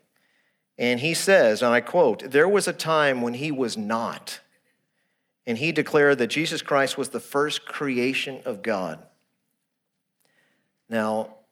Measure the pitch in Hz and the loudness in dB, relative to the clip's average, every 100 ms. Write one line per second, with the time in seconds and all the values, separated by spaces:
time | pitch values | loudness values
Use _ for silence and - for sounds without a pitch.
0 | _ _ _ _ _ _ _ - 123 120 | _ _ _ _ _ _ _ -4 -2 0
1 | 156 160 190 190 117 107 123 120 117 175 | -2 -2 4 6 6 4 4 2 2 4
2 | 139 98 - 139 175 202 180 - 160 160 | 4 2 0 2 4 2 0 -4 0 2
3 | 143 127 120 120 156 131 117 110 104 113 | 2 0 -2 -4 -4 -2 -2 -4 -4 -4
4 | 104 78 - - _ _ _ _ _ _ | -4 -8 -12 -16 _ _ _ _ _ _
5 | _ _ _ _ - 113 160 151 - 151 | _ _ _ _ -8 -4 -2 -2 0 4
6 | 143 135 117 139 160 160 - 143 131 - | 4 4 0 -2 -4 -4 -2 0 0 -2
7 | 123 113 - 143 147 - - - 143 123 | -6 -8 -4 -2 -2 -4 -8 -8 -4 0
8 | 127 131 139 131 135 101 113 98 87 80 | 0 -2 -6 -8 -8 -6 -4 -4 -4 -8
9 | - _ _ _ _ _ _ _ _ _ | -16 _ _ _ _ _ _ _ _ _
10 | _ _ _ _ _ _ _ _ - 113 | _ _ _ _ _ _ _ _ -6 -2
11 | 110 110 107 - _ | 0 -2 -4 -12 _